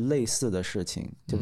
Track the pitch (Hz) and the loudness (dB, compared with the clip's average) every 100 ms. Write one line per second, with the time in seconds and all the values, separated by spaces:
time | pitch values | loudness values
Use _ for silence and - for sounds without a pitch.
0 | 123 147 113 - 123 92 90 104 87 - | 2 2 2 2 2 0 0 -2 -4 -4
1 | - - - 98 | -8 -10 -4 -2